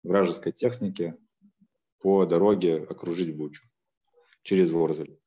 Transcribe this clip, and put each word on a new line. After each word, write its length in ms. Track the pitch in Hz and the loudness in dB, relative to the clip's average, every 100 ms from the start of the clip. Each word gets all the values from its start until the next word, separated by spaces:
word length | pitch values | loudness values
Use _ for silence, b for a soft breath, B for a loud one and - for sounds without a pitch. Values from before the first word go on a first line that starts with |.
вражеской 500 | - 98 90 82 - | 0 2 2 -2 -8
технике 640 | - 120 120 101 95 85 - _ _ _ _ _ _ _ _ | -4 -4 -2 -6 -4 -8 -8 _ _ _ _ _ _ _ _
по 240 | 95 98 87 | 2 4 4
дороге 520 | 85 101 98 87 80 | 4 4 2 2 0
окружить 520 | 78 - 85 85 85 78 | -6 -10 -6 -4 -4 -6
Бучу 280 | 76 - _ _ _ _ _ b b b | -10 -12 _ _ _ _ _ b b b
через 280 | - 95 87 | 0 2 2
Ворзель. 480 | 82 80 78 76 - | 2 0 -2 -8 -16